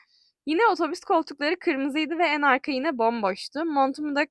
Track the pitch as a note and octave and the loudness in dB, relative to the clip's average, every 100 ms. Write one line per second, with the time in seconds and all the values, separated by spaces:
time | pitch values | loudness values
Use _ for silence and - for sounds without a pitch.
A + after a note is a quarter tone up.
0 | _ _ _ _ - D#4+ A#4 D#4+ E4 F4+ | _ _ _ _ -2 2 2 2 -2 -4
1 | - E4+ D#4+ C#4+ D4 F4 - C4+ C4+ C#4+ | 0 0 0 -4 -2 -2 -2 -2 -2 -2
2 | D4+ E4 E4 D4 C#4+ B3+ D4+ C4 D4+ B3+ | -2 0 0 2 4 2 0 -2 -2 0
3 | A3+ A#3 G3 G3 - C#4 E4 C#4+ C4+ C4+ | 0 2 -2 -2 -8 -6 -2 0 0 0
4 | D4+ C#4+ D#4 | -4 -2 -4